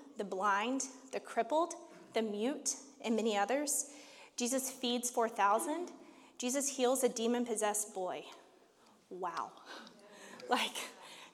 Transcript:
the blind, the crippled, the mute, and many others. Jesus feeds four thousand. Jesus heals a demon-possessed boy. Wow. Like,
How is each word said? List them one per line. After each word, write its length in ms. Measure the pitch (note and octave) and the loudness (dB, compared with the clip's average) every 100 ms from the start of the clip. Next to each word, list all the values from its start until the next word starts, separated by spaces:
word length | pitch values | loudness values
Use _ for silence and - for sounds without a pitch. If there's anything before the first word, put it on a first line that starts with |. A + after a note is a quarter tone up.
| - - | -12 -8
the 60 | |
blind, 580 | G3 F#3+ G#3 F#3+ A#3+ C4+ - - - | -4 0 4 4 2 0 -4 -10 -8
the 80 | B3 | -6
crippled, 540 | - A#3 A3+ D4+ E4+ E4+ - - - | -2 -2 2 2 2 -2 -14 -20 -4
the 100 | A3+ | 0
mute, 520 | A3+ G#3 A#3+ C#4 - - - - | 0 0 0 0 -2 -4 -8 -8
and 100 | A3 | 0
many 220 | A3+ A3+ G3+ | 2 4 4
others. 500 | G3+ C#4 D4 - - - - - - - | 4 2 2 0 -2 -10 -18 -20 -14 -2
Jesus 340 | A#3+ C4 B3+ | 0 0 0
feeds 380 | - A#3+ B3 A#3+ | -2 0 0 0
four 200 | B3 A3+ | 2 2
thousand. 640 | A3+ G3 A3 D4 D#4+ F4+ - - - - - | 4 4 4 2 -2 -6 -10 -20 -20 -20 -6
Jesus 320 | B3 C#4 C#4 | -2 0 0
heals 360 | - B3 B3+ | 2 2 4
a 40 | B3 | 2
demon-possessed 840 | A3+ A3+ A#3+ A#3+ G#3+ G#3 G#3 - | 2 2 2 0 2 2 0 -2
boy. 300 | F#3+ F3+ C#3+ - - - - - _ - - _ | -4 -4 -4 -8 -16 -20 -20 -20 _ -20 -20 _
Wow. 440 | F3+ F3+ E3 G#2 - - - - - - - - - - | -6 -4 -4 -6 -10 -16 -16 -16 -20 -20 -18 -16 -14 0
Like, 260 | E3 A3 - - - - - - | 2 2 -4 -8 -12 -16 -16 -18